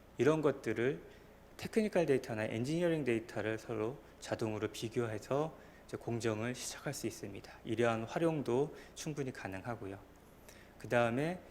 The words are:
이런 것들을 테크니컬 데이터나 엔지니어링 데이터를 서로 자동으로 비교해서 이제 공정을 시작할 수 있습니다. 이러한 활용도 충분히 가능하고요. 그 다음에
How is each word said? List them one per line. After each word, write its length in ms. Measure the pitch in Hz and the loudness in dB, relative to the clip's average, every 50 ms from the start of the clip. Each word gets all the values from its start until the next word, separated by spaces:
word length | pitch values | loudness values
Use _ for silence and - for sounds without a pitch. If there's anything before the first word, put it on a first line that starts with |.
| - - - - | -20 -6 0 4
이런 220 | 120 147 156 160 | 6 6 6 6
것들을 600 | 147 147 135 - - 117 107 117 117 131 156 170 - - - - - - - - - - - | 4 2 2 2 0 -2 0 2 2 0 0 -2 -6 -14 -20 -20 -20 -20 -20 -20 -20 -20 -12
테크니컬 500 | - - - - 226 214 208 - 185 170 | -10 -8 -2 2 2 2 4 4 4 4
데이터나 380 | 143 135 123 - - 117 110 107 | 6 4 2 2 0 -2 -2 -2
엔지니어링 600 | 110 113 110 120 139 160 170 180 170 165 156 135 | 0 0 0 0 0 2 2 4 4 2 2 2
데이터를 540 | 123 117 113 113 - - 110 101 107 113 110 | 2 2 2 0 -2 -4 -2 -2 -2 -2 -4
서로 400 | - - 117 107 107 113 139 - - - - - | -4 -4 -4 -2 -2 -2 -4 -6 -12 -20 -18 -12
자동으로 480 | - - 113 110 120 110 107 104 110 104 | -6 -4 -2 0 0 0 0 0 -2 -2
비교해서 840 | - - 120 110 - 127 120 110 110 107 - - 131 143 156 160 - - - - - - - | -2 -4 -6 -4 -2 0 0 0 -2 -4 -2 0 0 0 0 0 -4 -10 -18 -20 -20 -20 -12
이제 100 | - - | -10 -10
공정을 580 | 107 - - 117 117 107 117 107 107 110 123 123 | -8 -4 -4 -2 0 2 0 0 0 0 -2 -4
시작할 400 | 123 - - - - - 151 131 | -4 -6 -8 -8 -6 -6 -6 -4
수 140 | - - 110 | -4 -4 -6
있습니다. 440 | - - - 104 98 95 - - - - - | -6 -6 -10 -10 -10 -12 -14 -16 -16 -10 -6
이러한 400 | - 113 110 120 117 113 110 113 | -2 2 4 4 4 4 2 0
활용도 680 | 113 - - 170 165 160 147 123 - 117 131 147 151 - - - - - | -2 0 2 2 2 2 2 2 2 2 2 2 0 -2 -10 -16 -16 -14
충분히 380 | - - 165 147 147 139 131 | -8 -6 -6 -4 -4 -4 -4
가능하고요. 680 | 120 - - 98 95 95 90 123 117 104 98 95 98 104 - - - - - - - - - - - - - - - - | -6 -6 -6 -6 -6 -6 -6 -6 -6 -6 -6 -8 -10 -10 -12 -18 -20 -20 -20 -20 -20 -20 -20 -20 -20 -20 -20 -20 -16 -12
그 100 | - 110 | -2 2
다음에 520 | 123 120 120 117 117 131 147 165 185 180 - - | 4 6 6 6 4 2 0 0 -2 -4 -8 -16